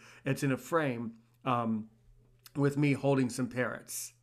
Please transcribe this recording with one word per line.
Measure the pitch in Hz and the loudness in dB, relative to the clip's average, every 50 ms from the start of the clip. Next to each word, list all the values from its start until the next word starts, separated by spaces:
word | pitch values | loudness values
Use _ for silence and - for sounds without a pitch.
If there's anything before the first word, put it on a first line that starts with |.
| - - - - - | -12 -20 -20 -6 -4
It's | 135 131 - 151 | -2 -2 0 0
in | 139 | 0
a | 131 - | 0 -2
frame, | - - 175 165 156 135 120 117 120 113 113 - - _ _ _ - | -2 0 0 2 2 0 -2 -2 -4 -8 -8 -12 -18 _ _ _ -2
um, | 131 123 120 117 113 110 107 107 - - _ _ - - - _ _ _ _ - - - | 0 0 2 2 0 0 -2 -4 -6 -14 _ _ -20 -20 -20 _ _ _ _ -20 -8 -2
with | 147 139 139 139 143 | 0 0 2 2 4
me | 147 147 135 | 4 4 2
holding | - - 139 139 135 131 117 | 2 2 2 4 4 2 0
some | 113 - 127 117 | 0 -2 -4 -4
parrots. | 120 127 123 107 - - - - - - - - - _ | -2 -2 -2 -2 -4 -6 -10 -12 -10 -10 -10 -12 -14 _